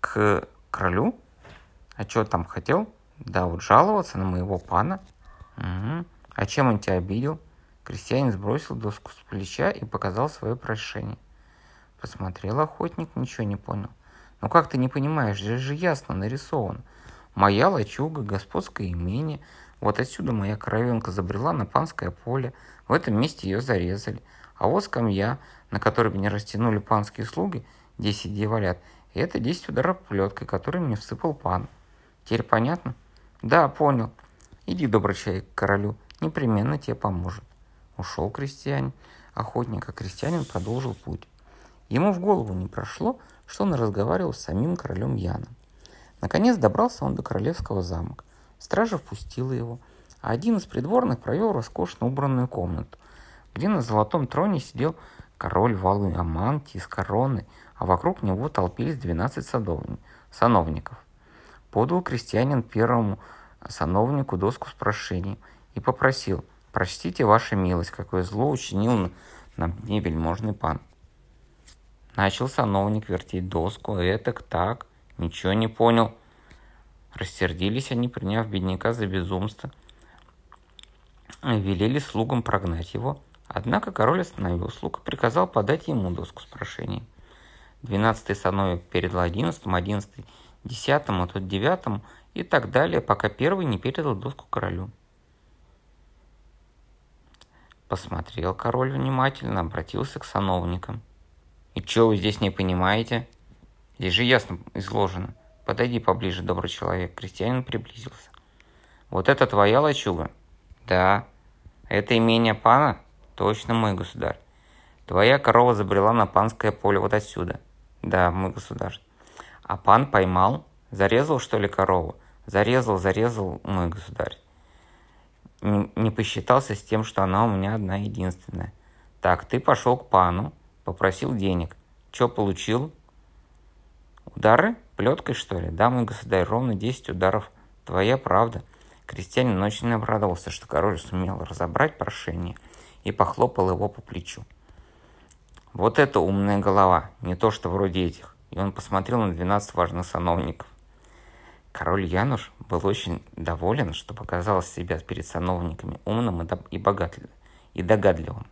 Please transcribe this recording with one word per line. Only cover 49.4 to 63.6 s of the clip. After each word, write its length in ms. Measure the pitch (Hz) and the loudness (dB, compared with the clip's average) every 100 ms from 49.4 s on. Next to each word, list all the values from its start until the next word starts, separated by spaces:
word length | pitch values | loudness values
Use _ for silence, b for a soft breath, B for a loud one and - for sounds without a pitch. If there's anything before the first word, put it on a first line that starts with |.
| 127 | -4
его, 260 | 127 117 120 B B B B | -4 -6 -10 B B B B
а 100 | - | -4
один 260 | 117 202 220 | -2 2 0
из 100 | - | 0
придворных 540 | 170 147 233 247 - | -6 0 2 2 -2
провёл 320 | - 135 220 | -2 0 0
в 40 | 160 | 0
роскошно 520 | 110 - 87 - 117 | -4 -4 -6 -2 -2
убранную 400 | 135 139 131 123 | 0 0 2 0
комнату, 500 | - 87 82 80 - B B B B B | -2 -4 -4 -8 -16 B B B B B
где 140 | - 196 | -4 0
на 120 | 202 | 0
золотом 460 | 117 107 104 170 135 | 2 2 2 0 0
троне 340 | - 190 175 | 0 0 0
сидел 360 | - - 143 165 B B B _ | -4 -2 -2 -4 B B B _
король 360 | - - 113 | -2 2 2
в 120 | 104 92 | 4 2
алой 260 | 101 98 85 | 2 2 0
мантии 560 | 85 80 104 147 139 98 | -2 0 0 -2 -4 -14
с 80 | - | -10
короной, 580 | - 95 101 131 117 - B B - | -6 -2 0 2 0 -4 B B -6
а 100 | 90 | 2
вокруг 360 | 90 165 190 | 2 2 -2
него 260 | 104 95 139 | -2 -2 -2
толпились 500 | - 90 - 120 147 | 0 -2 -2 -6 -4
двенадцать 480 | 113 82 101 - - | -4 -2 -2 -4 -4
садовни-, 520 | 123 101 82 - - B B B | -4 -2 -4 -6 -12 B B B
сановников. 640 | - 117 107 80 80 - - _ _ B B B B _ | 0 4 4 4 -4 -8 -16 _ _ B B B B _
Подал 320 | - 123 175 | 0 2 0
крестьянин 600 | 180 120 - 104 127 139 | -2 -6 -2 0 2 0
первому 560 | 113 110 113 120 107 95 B B B B | -2 0 2 2 0 -2 B B B B